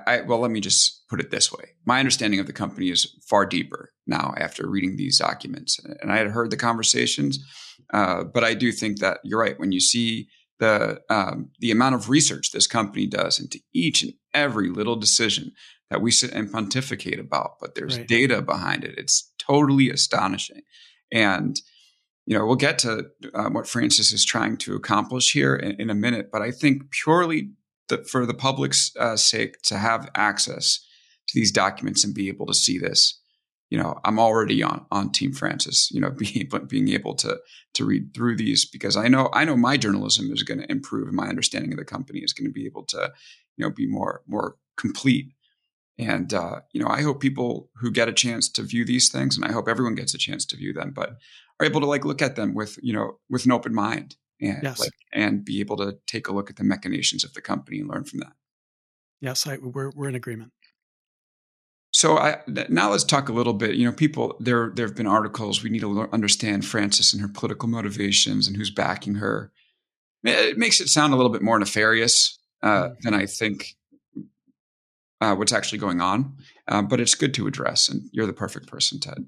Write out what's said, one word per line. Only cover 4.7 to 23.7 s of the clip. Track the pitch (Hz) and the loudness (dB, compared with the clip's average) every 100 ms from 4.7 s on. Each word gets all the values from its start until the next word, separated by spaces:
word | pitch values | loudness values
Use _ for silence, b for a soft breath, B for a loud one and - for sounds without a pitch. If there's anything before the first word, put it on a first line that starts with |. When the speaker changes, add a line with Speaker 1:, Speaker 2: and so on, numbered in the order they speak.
| 98 92 95 | -2 -2 -2
Speaker 1:
these | 92 - | 0 2
documents. | - - - - - - - - | 2 -2 -8 -10 -6 -6 -6 -10
And | 104 | -2
I | 104 | 0
had | 104 | 0
heard | 110 117 | 0 -2
the | 107 | 0
conversations, | 120 117 110 123 - - 71 69 B B B B - | 0 0 2 2 2 0 -2 -2 B B B B -4
uh, | 104 95 87 | 0 2 0
but | 90 120 | -2 0
I | 113 | 2
do | 110 120 | 2 0
think | 110 110 101 | 0 -4 0
that | 95 - | 0 -2
you're | - 107 | -2 0
right. | 110 - | 0 0
When | 90 | -2
you | 92 | 2
see | - 120 117 113 - b b - | 2 2 0 -2 -8 b b 0
the, | 113 107 110 104 - | 4 4 2 -4 -2
um, | 110 95 - - - | 0 0 -4 -10 -6
the | 117 | 0
amount | 113 131 127 | 4 4 2
of | 104 | 2
research | 143 147 78 - | 4 4 0 -4
this | 110 - | 0 0
company | 120 101 101 101 | 2 -2 -2 -2
does | 101 90 - | 0 0 0
into | - - _ | -2 -14 _
each | - 170 - | 0 2 2
and | - - _ | 0 -6 _
every | 143 143 107 92 | 0 0 0 -2
little | 90 107 117 | -2 -2 0
decision | 104 - 113 - - - b b - | 2 2 2 0 -4 -16 b b -4
that | - | 0
we | 113 | 2
sit | 113 127 | 2 0
and | - 104 | -2 -6
pontificate | 113 101 123 135 110 92 - | -4 -2 -2 -4 -6 -6 -8
about, | - 69 - - | -2 -2 -2 -8
but | - | -12
there's | - - 123 | -10 -6 -6
Speaker 2:
Right. | 117 | 0
Speaker 1:
data | 117 131 107 | 4 4 2
behind | - - 87 - | 0 -2 -2 -2
it. | - - | -4 -8
It's | - - - - | -2 -2 -2 -12
totally | - 143 143 139 131 | 2 4 6 6 4
astonishing. | - - - 98 98 - - - b b b - | 4 0 2 0 -2 -6 -12 -20 b b b -2
And, | 117 104 92 - - - b b b b _ - | 2 4 4 0 -4 -8 b b b b _ 0
you | 107 | 2
know, | 107 | 4
we'll | 127 | 4
get | 139 - | 2 2
to, | 120 110 - _ - | 0 -2 -6 _ -12
uh, | - 107 | -4 -2
what | 117 | -2
Francis | 110 | -4